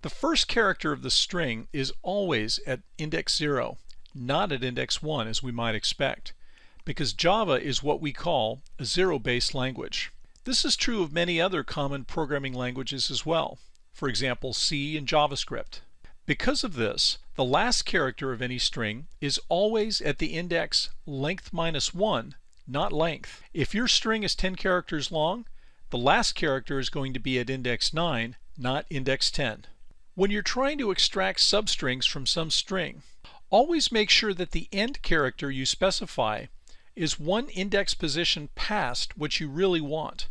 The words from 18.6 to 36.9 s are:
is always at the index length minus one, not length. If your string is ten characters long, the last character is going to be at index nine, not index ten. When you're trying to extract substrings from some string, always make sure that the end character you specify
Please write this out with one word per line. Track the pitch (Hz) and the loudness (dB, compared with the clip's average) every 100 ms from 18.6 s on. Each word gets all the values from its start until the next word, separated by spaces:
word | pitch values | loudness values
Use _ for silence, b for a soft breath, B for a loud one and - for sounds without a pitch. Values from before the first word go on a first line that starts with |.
| - - 110 110 151 - | -2 0 -2 -2 -10 -6
is | 143 139 - | -2 -2 0
always | 170 208 220 214 202 | 2 2 2 0 0
at | - 143 | 0 0
the | 160 | -2
index | 160 175 170 - - - - - | -2 -2 -2 0 0 0 -4 -6
length | 139 143 185 - | -4 -2 -4 -6
minus | 165 165 160 - | -2 0 0 -2
one, | 175 214 147 117 - - - - | 0 2 2 -2 -12 -16 -20 -6
not | 131 190 | -2 0
length. | 147 165 147 - - B | 2 0 0 -10 -14 B
If | - 139 | -2 0
your | 208 247 | 2 2
string | - 226 220 | 2 2 0
is | 202 - | 0 2
ten | 185 185 | 0 2
characters | 190 180 - 160 139 | 2 2 0 -4 -2
long, | 165 156 214 233 b b b b | 0 0 -2 -6 b b b b
the | 127 | 0
last | 123 202 226 | 6 6 4
character | - 160 135 - 139 | 2 2 0 0 -2
is | 127 | 0
going | 151 135 | -2 -2
to | 127 | -2
be | 117 127 | 0 0
at | 120 | 0
index | 131 123 117 - | -2 0 0 0
nine, | 151 170 127 117 127 - - | 2 2 2 -2 -6 -14 -6
not | 123 135 - | -2 -2 -2
index | 143 127 131 - | -2 0 2 2
ten. | - 135 107 - - - - - - | 2 0 -2 -12 -16 -16 -16 -16 2
When | 196 | 2
you're | 208 | 2
trying | - 240 269 294 | 0 2 2 2
to | 226 | 0
extract | 185 - - 190 185 | 2 2 2 0 2
substrings | - 202 214 - 139 127 - | 4 4 2 0 0 0 0
from | - 107 | 0 -2
some | - 160 | 0 0
string, | - - 190 151 123 - - B B - | -2 0 -2 -2 -6 -16 -18 B B 4
always | 196 294 339 - | 6 6 4 2
make | 226 214 | 2 6
sure | - 214 | 4 4
that | 180 180 | 0 0
the | - - | -2 -2
end | 196 226 285 | -2 -2 -2
character | - 165 135 - 143 | 4 4 4 0 -4
you | 131 131 | -2 -2
specify | - 185 - 139 - 110 107 - - b b b | 2 2 2 -4 0 0 0 -6 -16 b b b